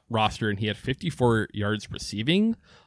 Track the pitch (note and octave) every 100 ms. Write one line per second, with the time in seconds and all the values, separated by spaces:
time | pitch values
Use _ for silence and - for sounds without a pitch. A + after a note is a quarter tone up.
0 | - A2+ G#2+ - A2 G2 G#2+ G#2 B2+ C3
1 | F3 - A#2+ A2+ G#2 G#2 G2+ G#2+ - -
2 | - G2+ A#2+ F#3 A3 A3+ _ -